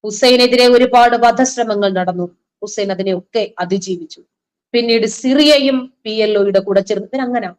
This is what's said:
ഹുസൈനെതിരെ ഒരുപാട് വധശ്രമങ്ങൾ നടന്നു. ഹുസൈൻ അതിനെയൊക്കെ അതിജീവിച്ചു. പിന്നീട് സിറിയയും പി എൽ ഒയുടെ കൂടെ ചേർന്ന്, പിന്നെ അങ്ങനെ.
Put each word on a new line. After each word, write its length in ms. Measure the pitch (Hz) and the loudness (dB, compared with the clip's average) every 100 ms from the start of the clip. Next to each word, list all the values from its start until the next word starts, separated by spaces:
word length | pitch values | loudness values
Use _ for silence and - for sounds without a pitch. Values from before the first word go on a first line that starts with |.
ഹുസൈനെതിരെ 600 | 214 208 254 254 247 240 240 | -10 0 2 4 4 4 4
ഒരുപാട് 500 | 240 254 247 240 240 | 4 4 4 4 4
വധശ്രമങ്ങൾ 720 | 233 226 254 - 226 202 202 | 2 2 -2 -2 -4 -2 -2
നടന്നു. 460 | 185 180 180 175 _ _ _ | -2 -4 -6 -8 _ _ _
ഹുസൈൻ 300 | 202 208 196 | -12 -6 -6
അതിനെയൊക്കെ 580 | 185 196 180 _ 226 202 - | -4 -4 -4 _ -6 -6 -8
അതിജീവിച്ചു. 640 | 180 196 185 175 160 - _ _ _ _ _ | -4 -4 -4 -10 -10 -20 _ _ _ _ _
പിന്നീട് 340 | 240 233 226 220 | -2 0 0 -2
സിറിയയും 880 | - 254 277 302 285 269 262 254 _ | -4 0 2 4 4 2 -2 -6 _
പി 60 | 220 | -8
എൽ 280 | 220 214 208 | -2 0 0
ഒയുടെ 200 | 202 190 | 0 0
കൂടെ 220 | 196 196 | 0 -2
ചേർന്ന്, 280 | 196 202 214 | -2 -6 -6
പിന്നെ 160 | 262 | -6
അങ്ങനെ. 260 | 247 247 190 | -4 -6 -8